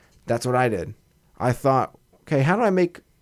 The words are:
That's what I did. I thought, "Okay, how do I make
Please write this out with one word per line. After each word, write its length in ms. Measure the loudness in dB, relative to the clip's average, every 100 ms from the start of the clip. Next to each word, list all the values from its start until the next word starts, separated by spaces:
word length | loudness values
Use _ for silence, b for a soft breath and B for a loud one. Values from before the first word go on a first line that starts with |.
| b b -6
That's 200 | -4 -2
what 100 | 0
I 140 | 0
did. 240 | -2 -6 -12 _ _ _ _
I 140 | -2
thought, 460 | 0 0 0 0 -8 _ _
"Okay, 200 | -4 0
how 120 | 2 2
do 60 |
I 80 | 2
make 320 | 2 0 -4 _ _